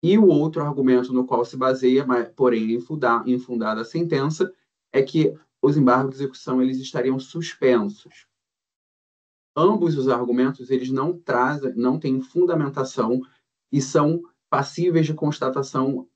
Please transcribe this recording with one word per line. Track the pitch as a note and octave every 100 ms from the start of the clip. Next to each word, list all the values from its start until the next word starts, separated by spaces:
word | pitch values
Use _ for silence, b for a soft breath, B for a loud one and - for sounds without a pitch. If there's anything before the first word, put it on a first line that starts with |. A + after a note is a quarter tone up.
e | E3 G#3
o | G3+
outro | D3 D#3 D#3+
argumento | D3 C#3 C3 B2+ B2+
no | B2+ B2+
qual | A#2+
se | A#2+ B2+
baseia, | C3 C3 B2+ C3 B2+
mas, | B2 A#2
porém | - B2+ A2+ A2
infunda-, | A#2 A#2+ D#3 B2+ A#2 B2
infundada | B2 B2 A#2+ G#2+ A2
a |
sentença, | A#2 E3 E3+ D3 C#3 D#3 F#3+ B B _ _
é | C3+
que | C3+ D#3+ D#3 B B _
os | C#3 D3
embargos | C3 B2 C3+
de | C3+
execução, | C#3 - - B2+
eles | C3 C3
estariam | C3 C3+ B2+ C3+
suspensos. | - E3+ E3 - C3 A#2+ G2+ G#2 - _ _ _ _ _ _ _ _ _ _ _ _ _ _ -
Ambos | E3+ G#3+ E3+ D3
os | C3
argumentos, | B2 B2 B2 C3 C3 B2
eles | C3+ B2+
não | C3+ C#3+ F3
trazem, | - B2 B2+ D3 C3+ G#2
não | B2 D3+
têm | C#3 C3
fundamentação | C3 E3 F3+ E3 C#3+ C3+ B2+ - A2+ B2+ B B _ _ _
e | C#3+
são | - D#3+ D3+ E3+ B B _
passíveis | C#3 C#3 - F3 E3 D#3
de |
constatação | D#3 D3 D3 C3 C3+ C3+ C3+ C3+ D3 -